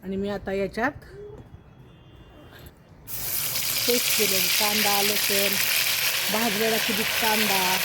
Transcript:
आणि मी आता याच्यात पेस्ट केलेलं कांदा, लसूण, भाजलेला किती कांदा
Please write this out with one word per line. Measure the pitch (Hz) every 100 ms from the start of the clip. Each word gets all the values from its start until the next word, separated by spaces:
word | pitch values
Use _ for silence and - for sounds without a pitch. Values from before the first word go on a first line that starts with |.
आणि | 190 196
मी | 202
आता | 202 -
याच्यात | 196 196 214 247 294 - - - - - - - - - - - - - - - - - - - - - - - - - - - - -
पेस्ट | 247 - -
केलेलं | 202 190 180
कांदा, | - 208 214 202 202
लसूण, | 202 208 - 202 202 190 - - - - - - -
भाजलेला | 202 233 196 226 220
किती | - 208
कांदा | 220 - 226 214 214 190 185 185